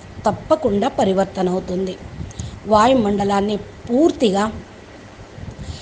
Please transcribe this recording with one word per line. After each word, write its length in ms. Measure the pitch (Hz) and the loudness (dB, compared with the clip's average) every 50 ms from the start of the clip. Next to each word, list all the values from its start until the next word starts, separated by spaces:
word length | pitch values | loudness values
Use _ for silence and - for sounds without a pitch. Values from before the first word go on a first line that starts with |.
| - - - - - | -18 -18 -10 -2 -2
తప్పకుండా 600 | 220 208 - - - 311 311 - 233 202 202 214 | -2 -2 -2 0 0 0 2 2 0 2 2 0
పరివర్తన 640 | 277 - - 240 196 190 190 190 190 - 196 185 180 | 0 0 2 2 2 4 2 0 0 0 -2 0 0
అవుతుంది. 480 | 180 185 180 180 180 185 190 180 180 - - - - - - - - - - - - - - | 0 -2 -4 -4 -4 -4 -4 -4 -6 -8 -12 -14 -12 -12 -12 -12 -10 -10 -10 -10 -12 -8 0
వాయుమండలాన్ని 880 | 202 214 208 214 247 269 247 214 202 208 202 202 196 202 202 196 208 208 | 4 4 6 6 6 6 4 4 2 2 0 0 2 0 0 0 0 -2
పూర్తిగా 920 | 196 - - - - - - 240 262 311 349 - - 269 208 180 196 208 220 220 - - - - - - - - - - - - - - - - - - - - - - - - - | -4 -6 -10 -16 -14 -6 0 2 4 4 4 4 2 2 2 2 2 0 -2 -4 -8 -14 -16 -20 -20 -20 -20 -20 -20 -20 -20 -20 -20 -20 -18 -16 -14 -14 -14 -12 -14 -12 -12 -12 -14